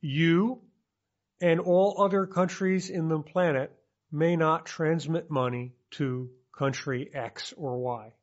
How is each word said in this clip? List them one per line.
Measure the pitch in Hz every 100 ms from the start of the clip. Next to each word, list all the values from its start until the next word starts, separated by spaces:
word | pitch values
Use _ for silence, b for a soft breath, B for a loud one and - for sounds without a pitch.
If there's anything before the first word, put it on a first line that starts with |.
You | 156 139 165 170 220 254 _ _ _ _ _ _ _ _
and | 175 165
all | 180 180 196 196
other | 202 196 190
countries | 180 185 - 190 190 180
in | 180 160
the | 156
planet | 151 180 180 139 139 - _ _ _
may | 147 165 170
not | 160 160 -
transmit | - 160 165 143 160 170
money | 147 127 123 123 123 _
to | - 139 127 127 - _ -
country | 139 131 - 127 139
X | 143 113 - - -
or | 143 123
Y. | 123 120 110 _